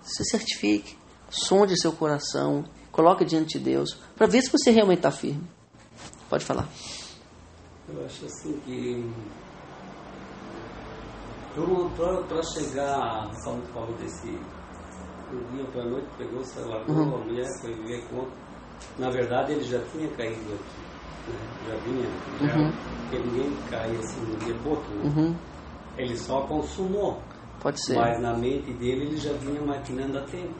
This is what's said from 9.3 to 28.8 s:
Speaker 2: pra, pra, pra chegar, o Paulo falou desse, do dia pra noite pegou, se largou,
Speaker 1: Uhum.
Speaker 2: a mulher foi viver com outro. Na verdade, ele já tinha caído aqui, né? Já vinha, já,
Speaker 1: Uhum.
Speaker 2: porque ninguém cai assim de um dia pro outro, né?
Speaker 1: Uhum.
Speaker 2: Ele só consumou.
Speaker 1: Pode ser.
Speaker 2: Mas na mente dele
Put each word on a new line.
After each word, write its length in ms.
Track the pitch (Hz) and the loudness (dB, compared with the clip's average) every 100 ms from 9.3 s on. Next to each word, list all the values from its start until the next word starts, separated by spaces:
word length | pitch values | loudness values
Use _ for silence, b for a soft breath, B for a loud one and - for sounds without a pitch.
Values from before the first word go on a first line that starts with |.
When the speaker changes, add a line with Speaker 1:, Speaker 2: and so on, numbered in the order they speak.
| - - - - - - - - - - - - - - - - - - - - - - | -14 -16 -16 -16 -16 -16 -16 -14 -14 -14 -14 -12 -12 -12 -12 -12 -12 -12 -12 -12 -12 -10
Speaker 2:
pra, 340 | - 170 185 175 - | -2 2 4 2 2
pra, 260 | 170 185 | 2 2
pra 200 | - 160 | 0 0
chegar, 840 | 160 - 143 131 139 139 120 110 107 | 0 -2 -2 0 0 2 0 -2 -4
o 140 | 107 | -6
Paulo 180 | - 120 120 | -6 -6 -6
falou 200 | 120 101 - | -8 -6 -6
desse, 280 | - - 113 - - - - - - - - - - | -6 -8 -8 -8 -8 -12 -14 -14 -14 -12 -12 -12 -8
do 220 | 127 117 131 | -8 -6 -4
dia 80 | 131 | -4
pra 120 | 127 | -2
noite 220 | 120 131 139 - | -2 -2 -4 -8
pegou, 260 | 120 120 | -6 -6
se 140 | 131 123 | -6 -8
largou, 340 | 120 110 - | -6 -4 2
Speaker 1:
Uhum. 200 | 156 147 | 4 4
Speaker 2:
a 100 | 123 | 0
mulher 220 | 107 117 127 127 | -2 -2 -2 -4
foi 120 | 120 | -6
viver 320 | 113 110 120 - | -8 -6 -6 -6
com 80 | 120 | -6
outro. 160 | 131 - - - - - - - | -6 -8 -16 -16 -16 -16 -16 -4
Na 120 | 127 | -2
verdade, 420 | 123 117 123 139 | 0 2 2 2
ele 120 | 147 | 0
já 160 | 120 120 - | 0 -2 -2
tinha 180 | 156 156 | -4 -6
caído 420 | - 113 110 104 | -4 -6 -4 -6
aqui, 760 | 104 - - - - - - - | -8 -8 -12 -14 -14 -14 -12 -10
né? 80 | 110 110 - 113 | -8 -8 -10 -6
Já 100 | 110 | -6
vinha, 760 | 107 131 120 90 - - 143 | -2 -2 -2 -4 -8 0 2
já, 60 | 151 | 6
Speaker 1:
Uhum. 140 | 151 160 - - | 4 2 -6 -8
Speaker 2:
porque 180 | - 127 | -4 -4
ninguém 320 | 120 120 143 - - | 0 0 0 -2 -4
cai 260 | 120 113 113 | -4 -2 -2
assim 280 | - - 113 | -4 -4 -4
de 60 | |
um 60 | 110 | -4
dia 160 | 113 117 | -2 -2
pro 80 | 139 | 0
outro, 240 | 151 - - | -2 -2 -2
né? 80 | 147 147 | 2 4
Speaker 1:
Uhum. 200 | 160 170 - - - - - - | 4 2 -6 -14 -14 -14 -12 -6
Speaker 2:
Ele 200 | 123 117 | -4 -4
só 240 | - 131 | 0 0
consumou. 800 | 139 151 139 - 185 202 190 - - - - - | 2 0 -2 -2 0 2 0 -2 -8 -14 -16 -4
Speaker 1:
Pode 220 | 139 143 - | -2 0 2
ser. 80 | |
Speaker 2:
Mas 260 | 120 117 117 | 4 6 4
na 140 | 117 117 | 2 2
mente 360 | 120 139 131 | 2 0 -2
dele 320 | 120 | -4